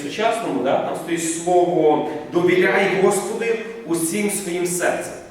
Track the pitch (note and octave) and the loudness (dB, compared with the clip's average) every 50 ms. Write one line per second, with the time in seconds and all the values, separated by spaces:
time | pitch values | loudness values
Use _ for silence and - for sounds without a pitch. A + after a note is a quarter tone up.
0 | - C#3 - - F3 - - - F3 D#3 - - - - - - - - - - | -6 -6 -4 -2 0 0 0 0 -2 -2 -2 0 0 2 2 0 0 -2 -4 -6
1 | - E3+ E3+ E3 E3 E3 D#3+ E3+ E3+ F3+ F3+ F3 E3+ E3+ E3+ D#3+ D#3 D3+ C#3+ B2+ | -4 -4 -4 -2 -2 -2 -4 -2 0 2 4 4 4 4 2 4 4 4 4 4
2 | - - - - - - - F3 F3 F3+ F3+ F#3 F#3 G3+ F#3+ G3+ G3+ F3 F3 - | 0 -4 -6 -8 -8 -2 -2 2 2 4 4 4 4 4 4 2 2 2 2 4
3 | F#3 G3+ G3+ G3 - G#3 A3 A3 A3+ A3+ A3+ A3+ - - - - - D#3 E3+ E3 | 2 2 2 2 -2 -4 -4 -2 -2 -2 -2 -2 -4 -8 -12 -10 -6 -4 -2 -2
4 | D#3+ - G3+ G#3 G#3 G3+ - - - F3 F3 F3+ F3 E3+ F3 F3 E3 - - - | -2 -2 -2 -2 -2 -2 -2 -2 -4 -4 -2 -2 -2 -2 -2 0 0 0 -2 -2
5 | - - - - - - | -4 -8 -10 -14 -16 -18